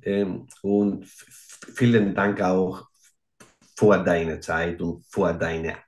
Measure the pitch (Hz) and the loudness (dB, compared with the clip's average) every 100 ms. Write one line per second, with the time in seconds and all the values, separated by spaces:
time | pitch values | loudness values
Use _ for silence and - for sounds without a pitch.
0 | - 101 101 87 - - 98 101 104 92 | -4 -2 -2 -4 -12 -8 0 2 2 -2
1 | - - - - - - - - 123 117 | -10 -20 -20 -20 -20 -20 -16 0 4 4
2 | 101 92 101 101 95 92 92 95 - _ | 2 0 0 0 0 0 0 -4 -16 _
3 | _ _ _ _ - _ _ - 107 95 | _ _ _ _ -20 _ _ 2 4 4
4 | 90 87 82 78 - 80 85 85 87 82 | 4 0 0 -6 -4 -4 -4 -4 -6 -6
5 | _ - 90 82 82 82 80 - | _ -2 0 0 -4 -4 -6 -8